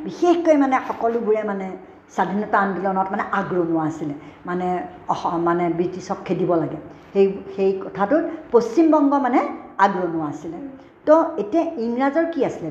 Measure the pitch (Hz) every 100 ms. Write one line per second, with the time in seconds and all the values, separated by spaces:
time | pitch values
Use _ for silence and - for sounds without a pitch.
0 | - - 349 339 330 302 269 254 - 214
1 | 233 233 208 214 214 196 190 185 - -
2 | - - 180 196 214 220 196 180 196 190
3 | 190 208 - 196 170 180 165 165 156 151
4 | 156 143 - - - 180 180 180 - -
5 | - - - 170 170 175 175 165 175 185
6 | - 196 - 175 170 170 147 151 - -
7 | - 196 196 196 - - 190 190 - -
8 | 202 311 339 - - 233 226 - 320 302
9 | 277 277 254 262 - - - - 202 185
10 | 180 160 151 143 170 156 139 - - -
11 | - 311 320 - - 330 330 330 233 240
12 | 277 294 330 - 196 - 160